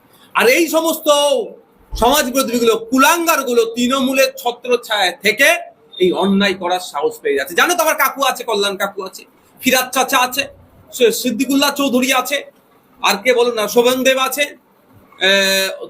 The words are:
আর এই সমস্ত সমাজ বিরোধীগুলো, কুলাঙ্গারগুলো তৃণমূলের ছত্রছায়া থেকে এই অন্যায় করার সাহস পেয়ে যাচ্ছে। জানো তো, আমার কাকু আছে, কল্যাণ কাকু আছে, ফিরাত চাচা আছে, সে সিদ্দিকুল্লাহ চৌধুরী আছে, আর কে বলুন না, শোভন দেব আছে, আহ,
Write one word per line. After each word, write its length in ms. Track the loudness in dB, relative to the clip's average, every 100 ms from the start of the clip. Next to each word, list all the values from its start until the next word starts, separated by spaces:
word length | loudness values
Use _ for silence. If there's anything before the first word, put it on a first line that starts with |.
| _ _ -8
আর 140 | 0 4
এই 200 | 4 2
সমস্ত 400 | 0 0 -2 2 2 2 0 -4 -12 _ _ -12 -2
সমাজ 280 | 2 2
বিরোধীগুলো, 520 | 0 -2 0 0 2 0
কুলাঙ্গারগুলো 880 | 0 2 4 2 2 0 2 2
তৃণমূলের 680 | 2 0 -2 0 0 2 0 0
ছত্রছায়া 760 | -6 -6 -2 -2 -2 -2 -2
থেকে 440 | -2 -2 2 2 2 -4 -20 _ -2
এই 140 | -2
অন্যায় 420 | 0 0 2 0
করার 260 | -2 -4 -4
সাহস 380 | -6 -6 -6 -4
পেয়ে 180 | -4 -4
যাচ্ছে। 180 | -4
জানো 200 | -2 0
তো, 80 | 2
আমার 120 | 0
কাকু 280 | 0 0 0
আছে, 220 | -2 -2
কল্যাণ 320 | -4 -4 -4 -4
কাকু 260 | -8 -8
আছে, 220 | -14 -14 -20 _ _ -6
ফিরাত 340 | 0 0 0
চাচা 240 | -2 0 0
আছে, 300 | 0 -4 -8 -10 -20 -20 -12
সে 200 | 0 2
সিদ্দিকুল্লাহ 640 | 2 -4 -4 0 0 0
চৌধুরী 380 | 0 0 0 0
আছে, 320 | 0 -2 -4 -8 -20 _ _ _ _
আর 120 | -2 -2
কে 120 | 0
বলুন 200 | 2 2
না, 140 | 0 -2
শোভন 360 | 2 2 2
দেব 140 | 2 2
আছে, 240 | 0 -2
আহ, 1400 | -4 -6 _ _ _ -20 -20 -2 2 2 2 0 -2 -6 -10